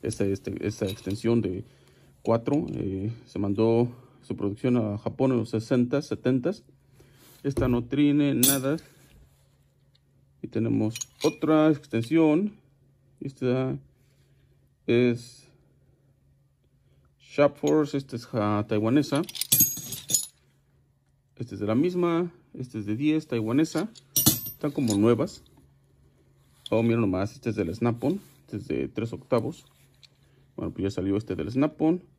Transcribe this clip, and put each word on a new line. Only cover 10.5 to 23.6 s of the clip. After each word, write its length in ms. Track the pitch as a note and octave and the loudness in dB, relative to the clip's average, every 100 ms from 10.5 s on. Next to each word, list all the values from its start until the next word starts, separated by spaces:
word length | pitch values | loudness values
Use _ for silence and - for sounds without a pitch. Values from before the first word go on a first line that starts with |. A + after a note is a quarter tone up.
| - A2+ A2 A2 A2 - _ | -2 0 2 0 -2 -12 _
otra 480 | C#3 - D3+ D#3 D#3 | -2 0 2 4 4
extensión. 880 | C#3+ - A#2 A#2 D#3+ D#3+ D3+ G#3 - _ _ _ _ _ _ | 2 0 -4 0 4 4 4 0 -6 _ _ _ _ _ _
Esta 580 | C#3 C3+ B2+ B2+ C3 C#3 - _ _ _ _ _ _ _ _ _ - | -14 -4 -2 0 -2 -6 -10 _ _ _ _ _ _ _ _ _ 0
es 580 | A#2+ B2 A#2 - - _ _ _ _ _ _ _ _ _ _ _ _ _ _ _ _ _ _ | 4 4 0 -8 -20 _ _ _ _ _ _ _ _ _ _ _ _ _ _ _ _ _ _
Sharp 360 | - - C#3+ - | -10 2 2 2
Force. 380 | D3 D#3 C#3+ C#3 | 2 2 2 -2
Esta 200 | C#3 A#2 | -6 -12
es 100 | - | -6
ja-, 400 | A#2+ G#2 G#2 G#2+ | -2 0 0 0
taiwanesa. 540 | G#2+ A2 C#3 C#3+ C#3+ - - - - - - - - - - - _ _ _ _ _ _ _ _ _ _ _ | 0 2 2 2 -2 -4 -6 -2 0 0 -2 -10 -14 -2 -2 -2 _ _ _ _ _ _ _ _ _ _ _
Esta 180 | A2+ | -12
es 60 | G2 | -8
de 80 | G#2 | -2
la 80 | A2+ | 0
misma. 560 | E3+ F3+ E3+ E3+ F3 - _ | 0 2 0 0 -2 -6 _
Esta 260 | - B2+ A2 | -14 -10 -8
es 80 | G#2 | -4
de 100 | A2 | -2
diez, 320 | D3 D#3 D#3 | 0 0 -2
taiwanesa. 600 | A#2+ A2 B2+ | -4 0 2